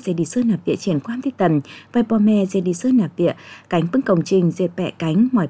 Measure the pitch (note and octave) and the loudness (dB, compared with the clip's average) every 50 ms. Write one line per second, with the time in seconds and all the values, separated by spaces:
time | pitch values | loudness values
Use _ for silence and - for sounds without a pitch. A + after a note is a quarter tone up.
0 | - G3 F3 E3 E3 - - B3 B3 A#3 F#3+ - - E3 D3 - - G3+ E3 C#3+ | -2 -2 -2 -2 -2 -2 -2 -2 0 0 0 -2 -2 -4 -4 -2 -2 -2 -2 -2
1 | - - A#3 B3+ - C#4 - - G3 E3 D#3+ D3 - - - - - - - A#3+ | -4 -4 -8 -6 -6 -8 -4 -2 0 2 2 0 -2 -4 -14 -20 -20 -4 -2 -2
2 | A#3 - A3+ A3 G#3 G#3+ G#3+ G#3 F#3+ F#3+ - G3 F3 F#3 F3 - - B3+ C4 A#3+ | 0 0 0 2 2 4 4 2 0 0 -2 -2 -2 -2 -4 -2 0 2 2 2
3 | F#3 D3 - - F3 D3+ - - - - - - - _ - E3+ E3 E3+ - C4 | 2 0 -2 0 0 0 0 -4 -12 -20 -20 -20 -8 _ 0 0 0 0 0 -2
4 | C4+ - F#3+ E3 D#3 - G3 F#3+ E3+ E3 D#3+ - F#3 F3 F3 - F3+ - - - | 0 2 0 0 2 2 2 2 2 2 0 0 -4 -4 -4 -4 -6 -6 -6 -4
5 | E3 D#3+ D#3 F#3+ A#3 B3+ B3+ G#3+ E3 | -4 0 2 2 2 2 2 0 0